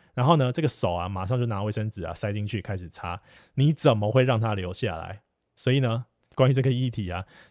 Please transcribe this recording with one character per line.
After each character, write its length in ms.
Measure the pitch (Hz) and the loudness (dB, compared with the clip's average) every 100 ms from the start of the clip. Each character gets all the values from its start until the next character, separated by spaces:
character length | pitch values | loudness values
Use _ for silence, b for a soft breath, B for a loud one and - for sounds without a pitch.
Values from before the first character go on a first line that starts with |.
| b - | b 0
然 100 | 127 | 4
后 120 | 165 | 4
呢， 140 | 127 | 2
这 80 | 127 | 0
个 80 | 156 | -2
手 280 | - 95 87 | 0 -2 -2
啊， 120 | 90 | -4
马 160 | 95 | -4
上 140 | 95 127 | -2 0
就 80 | 120 | 0
拿 160 | 101 | -2
卫 100 | 107 | -4
生 160 | 104 107 | -4 -6
纸 160 | 98 | -6
啊 120 | 82 85 | -8 -6
塞 180 | 104 | -4
进 140 | 104 104 | -4 -4
去 160 | 107 | -6
开 120 | - 95 | -6 -8
始 140 | 87 | -8
擦， 320 | - 87 87 b b b | -10 -10 -10 b b b
你 180 | - 143 | 2 2
怎 240 | 156 151 110 | 4 4 4
么 160 | 104 | 2
会 120 | 123 | 4
让 160 | 127 117 | 4 2
它 160 | 113 104 | 0 -2
流 180 | 90 | -4
下 240 | 92 110 80 | -4 -4 -4
来？ 240 | 87 101 _ _ _ - | -10 -14 _ _ _ -6
所 140 | - | 0
以 80 | 135 | 2
呢， 260 | 127 117 120 _ _ - | 2 0 -6 _ _ 2
关 140 | 135 | 4
于 40 | |
这 80 | 135 | 4
个 80 | 135 | 2
议 200 | 123 127 | 0 -2
题 200 | 113 92 | -4 -4
啊， 140 | 87 - B B | -6 -8 B B